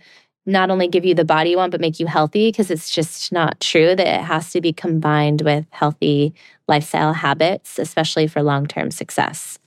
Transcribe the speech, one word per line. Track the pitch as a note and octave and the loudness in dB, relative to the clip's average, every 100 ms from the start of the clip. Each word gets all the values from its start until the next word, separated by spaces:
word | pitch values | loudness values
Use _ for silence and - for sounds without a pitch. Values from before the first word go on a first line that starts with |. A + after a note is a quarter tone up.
| - - _ _ F#3+ | -8 -20 _ _ -2
not | F#3+ F#3 | 0 2
only | F#3+ F3 | 2 2
give | F3+ | 2
you | F3+ | 2
the | E3+ | 2
body | D#3+ D#3 E3+ | 4 2 2
you | F3+ | 2
want, | F3+ | 0
but | E3+ | 0
make | E3 D#3+ | -2 -2
you | E3 | -2
healthy, | D#3+ D#3 G#3 A3 | 0 2 2 2
'cause | G#3+ F#3+ | 2 -2
it's | E3 - | -4 -4
just | E3+ D#3 - - | -4 -4 -6 -4
not | F3 D#3+ - | 0 0 -2
true | - E3 E3 F#3 | 0 4 4 4
that | F3+ | 2
it | - | 0
has | E3+ D#3+ E3 | -2 -4 -2
to | F3+ | -2
be | E3 | -2
combined | D#3+ F3 D#3+ D3+ D3+ D3 D3+ | -2 -2 0 2 2 2 2
with | D3+ D3 D#3 | 0 0 -4
healthy | - D3+ D3+ D3+ C#3+ D3 - - _ - | -2 -2 0 0 2 0 -4 -18 _ 0
lifestyle | D3 D3+ D#3+ D#3 | 0 0 0 0
habits, | D#3+ C#3+ D#3 E3 G3+ - - | 0 -2 0 0 -2 -6 -8
especially | D#3+ E3 D#3+ D#3+ D#3 | -4 -2 -2 0 0
for | D3 | 0
long-term | D3 C#3 C#3+ - - | 0 0 -4 -6 -8
success. | - - - - - - - | -8 -6 -4 -4 -6 -14 -18